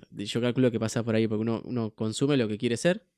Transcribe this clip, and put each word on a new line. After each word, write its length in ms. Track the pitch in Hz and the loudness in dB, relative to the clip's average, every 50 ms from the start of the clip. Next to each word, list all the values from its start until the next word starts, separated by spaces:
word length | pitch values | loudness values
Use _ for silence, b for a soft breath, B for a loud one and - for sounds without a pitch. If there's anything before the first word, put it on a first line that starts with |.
| - _ | -10 _
Yo 300 | - 101 101 107 - 120 | -10 -10 -8 -4 -4 -2
calculo 280 | 120 123 120 131 127 123 | -2 0 2 4 2 2
que 80 | 110 107 | 2 2
pasa 240 | 113 107 - 117 110 | -2 -2 -2 -2 0
por 120 | 117 110 | 0 2
ahí 120 | 113 113 | 2 2
porque 140 | 110 110 104 | 2 0 -2
uno, 200 | 110 117 113 104 - | 0 -2 -2 -2 -4
uno 260 | - 123 120 113 107 - | -4 -4 -4 -4 -4 -4
consume 420 | - 113 107 107 - 139 139 147 | -4 -4 -4 -2 0 0 2 2
lo 100 | 131 117 | 2 2
que 100 | 104 107 | 0 -2
quiere 200 | 104 120 117 117 | -2 0 -2 -2
ser 300 | 110 - 175 185 226 - _ _ | 2 2 2 2 2 -4 _ _